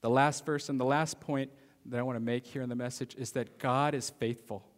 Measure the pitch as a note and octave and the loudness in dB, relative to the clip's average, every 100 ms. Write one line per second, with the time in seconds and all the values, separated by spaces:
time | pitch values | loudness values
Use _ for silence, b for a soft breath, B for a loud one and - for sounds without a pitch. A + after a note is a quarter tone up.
0 | A#2 B2+ C#3+ D3 - D3 - C#3 B2+ C#3+ | 4 6 6 4 -2 -4 -2 0 2 2
1 | D#3+ - - C#3+ C3+ - B B - A#2+ | 2 -4 -4 -2 -4 -8 B B -8 -4
2 | B2+ A#2+ A2+ A#2+ B2 C#3 B2+ A#2+ B2 B2 | -2 -2 0 -2 -2 -6 -4 -4 -6 -6
3 | B2+ - B2 - A#2 - C3+ B2+ D3 C#3+ | -10 -8 -6 -4 -6 -2 2 4 4 0
4 | A#2 - A#2 A#2 - G#2 - | -4 -2 -2 -2 -6 -12 -12